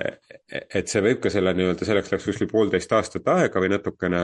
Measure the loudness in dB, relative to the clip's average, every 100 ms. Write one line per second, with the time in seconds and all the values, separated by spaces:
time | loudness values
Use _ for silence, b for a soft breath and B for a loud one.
0 | -4 -10 _ -20 -14 -14 -6 -4 -2 0
1 | 2 2 0 0 2 2 0 0 0 0
2 | 0 -4 -4 -4 0 2 2 0 0 0
3 | 0 -4 0 2 2 2 0 0 -2 -4
4 | -2 0